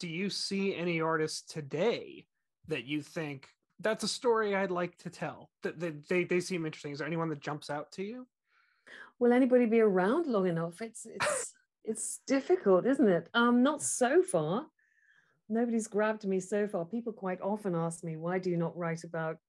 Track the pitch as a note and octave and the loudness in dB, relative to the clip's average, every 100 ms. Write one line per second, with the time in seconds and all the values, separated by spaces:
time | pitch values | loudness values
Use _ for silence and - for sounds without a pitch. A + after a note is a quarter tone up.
0 | F3 D#3+ G3 - - G3 G3 D3+ F3 E3 | -8 -4 -4 -4 -4 -2 -2 -2 -2 0
1 | D#3+ D#3+ D#3 - - D#3+ C#3 C#3+ G#3+ E3 | 0 0 -2 -4 -10 -12 -8 -2 0 0
2 | C#2+ C2+ - _ _ _ - D3 A#2+ D3+ | -6 -16 -20 _ _ _ -8 -6 -4 -6
3 | C#3+ F3 D#3 C3+ - _ _ - G#3 A3 | -6 -8 -8 -10 -16 _ _ -6 -4 -2
4 | G3+ - B3 A3 G#3+ G3 F#3+ F3+ F3 - | -4 -2 2 2 2 0 0 -2 -4 -6
5 | E3+ - D#3 A2+ - _ - D3+ E3+ D3 | -14 -8 -8 -8 -16 _ -8 -4 -6 -6
6 | - F3+ E3+ F3+ F3 F3+ D#3 - D3 C#3+ | -2 0 2 0 0 -4 -4 -6 -10 -8
7 | D3 E3 D#3+ D3 C#3+ D3 - D3+ D3+ - | -4 -2 -4 -4 -6 -8 -6 -8 -8 -10
8 | G3 B3+ B3+ _ _ _ _ _ - - | -10 -10 -16 _ _ _ _ _ -20 -20
9 | - - A#3+ B3 C4+ B3 A#3 A3+ A3 F#3 | -20 2 6 6 6 6 6 6 6 6
10 | F#3 D4+ E4 G#3+ F#3 E3 E3+ E3+ A3+ - | 4 2 2 2 2 0 -2 -6 -12 -12
11 | - - D5+ C5 - - _ _ - A3 | -14 -4 -2 -2 -4 -12 _ _ -8 -6
12 | - - - C4+ C4+ F4+ G#3 F#3 A3 C#4 | -6 -8 -2 0 2 2 6 4 4 4
13 | A3 E3+ - A#3 A#3+ A#3+ C4 D4+ - - | 4 4 2 2 4 6 4 2 -2 0
14 | B3 D#4+ F#4 E3+ D3+ G#3 D#4 _ _ _ | 4 4 4 2 0 -2 -4 _ _ _
15 | _ _ _ _ - A3+ A#3+ A3+ G#3+ G3 | _ _ _ _ -4 -2 0 0 0 0
16 | G#3+ G#3+ G3 F#3+ F#3 G#3 G#3 G3 E3+ A#3 | 0 -2 -2 -2 0 -2 -2 -2 -4 -6
17 | A#3 G#3+ F#3+ F#3 G3 G#3+ G3+ E3+ E3 E3 | -8 -8 -6 -4 -4 -4 -2 -2 -2 -4
18 | E3+ D#3+ E3+ F#3 F3+ E3+ E3 E3 E3+ E3 | -8 -6 -2 -2 0 0 -2 -2 -4 -4
19 | E3+ E3 D#3+ E3 | -6 -6 -6 -6